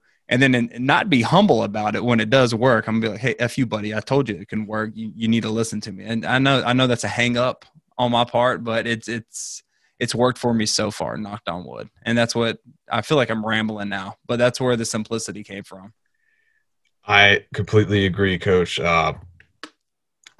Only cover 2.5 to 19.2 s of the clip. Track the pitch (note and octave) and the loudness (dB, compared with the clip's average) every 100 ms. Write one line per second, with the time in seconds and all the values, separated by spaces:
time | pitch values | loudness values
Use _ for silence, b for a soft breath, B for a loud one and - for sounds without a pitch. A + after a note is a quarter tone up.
2.5 | G#2+ C3 A2+ - A2+ A2 F#2+ B2+ A2 A#2+ | 4 2 2 2 -2 -2 -2 -4 -2 -4
3.5 | - A#2+ G#2+ G#2 G#2+ - C3+ B2 F#2 G2 | -2 -2 -2 -4 -6 0 0 0 -4 -6
4.5 | G#2+ G#2 G#2+ A2 G#2+ A2 F2+ A2+ A#2 A2 | -8 -6 -4 -6 -8 -12 -6 0 0 0
5.5 | A2 A2+ G#2 G#2+ F#2+ G2 A#2 F2 B2+ C3+ | -2 -2 -4 -10 -14 -8 -6 0 2 4
6.5 | C3+ A#2 B2 C3 A#2+ G#2 G2+ A#2+ A#2+ B2+ | 2 2 2 2 2 -2 0 0 0 -2
7.5 | - _ _ _ - B2 A#2+ A#2+ A#2+ B2 | -4 _ _ _ -4 0 2 0 2 2
8.5 | G#2 A#2 A2+ A2+ A2+ A2 A#2 - - - | 0 -2 -4 -2 -4 -4 -8 -8 -14 -14
9.5 | - - _ _ _ A#2 A#2 B2 A#2+ B2 | -14 -18 _ _ _ -4 0 0 2 0
10.5 | A#2 G#2+ - G#2+ - C2 A#1 G#2 G#2 - | 0 0 0 -2 -4 -6 -6 -10 -10 -8
11.5 | F2 C2+ A#1 G#1+ _ A2 A#2 A#2 A#2 A#2 | -10 -10 -14 -16 _ -2 0 0 0 -2
12.5 | - _ _ _ A#2 - D3+ A2+ A2+ G#2+ | -4 _ _ _ -6 0 0 2 -2 -2
13.5 | A2 A2 G#2+ G2+ G2 F#2+ - _ A#2+ B2 | -2 -2 -6 -6 -8 -10 -14 _ 0 0
14.5 | B2 B2+ A#2+ A2+ A2+ G#2+ A2+ - G2 G#2+ | 2 -2 0 -2 -6 -6 -6 -8 -12 -12
15.5 | G2 G2 F#2+ F#2+ _ _ _ _ _ _ | -14 -14 -18 -20 _ _ _ _ _ _
16.5 | _ _ _ _ _ - G#2 G2+ G2+ - | _ _ _ _ _ 2 6 6 6 0
17.5 | - G2 G#2+ G2+ G2+ G2 F2 G2 F#2 G2+ | -6 2 2 4 2 2 2 0 0 2
18.5 | F#2 F2 - F2 E2+ D#2+ D#2 | 2 2 -2 0 2 0 -2